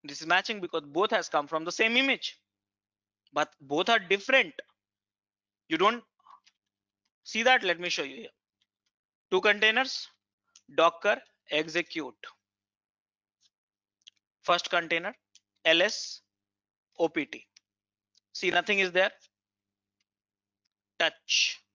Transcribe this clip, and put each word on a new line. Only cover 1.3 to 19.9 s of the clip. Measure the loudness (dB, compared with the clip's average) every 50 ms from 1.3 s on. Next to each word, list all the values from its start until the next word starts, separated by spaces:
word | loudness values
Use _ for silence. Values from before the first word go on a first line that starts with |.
| -2 -2 -2 -2
from | -6 -6 -4
the | -6
same | -2 -2 0 2 2
image, | 0 0 0 -2 -4 -6 -12 -12 _ _ _ _ _ _ _ _ _ _ _ _ _ _ _ _ _ _ _ _
but | -4 -4 -4 _ _
both | -8 -4 -2 0 2 2
are | 2 2
different. | 2 0 -2 -2 0 2 4 4 4 2 -6 -16 -20 _ _ _ _ _ _ _ _ _ _ _ _ _ _ _ _ _ _ _ _ _
You | 0
don't | 2 2 2 2 0 _ _ _ _ _ -20 -20 _ _ _ _ _ _ _ _ _ _ _ _ _ _ _ _ _ _
see | -8 -6 0
that? | 4 4 4 4 4
Let | 0 -2 -2
me | -2 -6
show | -4 -4 -6
you | -8 -10
here. | -16 -18 -20 _ _ _ _ _ _ _ _ _ _ _ _ _ _ _ _ _ _ _ _
Two | -2 2
containers, | 4 4 4 4 4 4 4 2 0 0 -4 -10 -12 -14 _ _ _ _ _ _ _ _ _ -20 _ -4 2
Docker | 4 4 4 2 2 0 0 0 0 -4 _ _ _ _ -4
execute. | -2 -2 -2 -2 -4 -4 -4 _ -8 -10 -10 -10 -14 _ -20 -20 -20 _ _ _ _ _ _ _ _ _ _ _ _ _ _ _ _ _ _ _ _ _ _ _ _ _ _ _ _ _ _ _ _ _ _ -20 _ _ _ _ _ _ _
First | -2 -2 -2 -2 -2
container, | -4 -4 -2 -2 -4 -4 -4 -8 -12 _ _ _ _ _ _ _ _ _ _
L | 4 4 4
S | 4 2 0 -6 -10 -12 -14 -16 _ _ _ _ _ _ _ _ _ _ _ _ _ _ _
O | -2 -2 0
P | 0 -4 -6
T. | -6 -12 -18 -18 _ _ _ _ _ _ _ _ _ _ _ _ _ _ _ _ _
See, | _ -4 -4 0
nothing | 0 0 2 2 0 0
is | 0 2
there. | 2 2 0 0 -2 _ _ _ _ _ _ _ _ _ _ _ _ _ _ _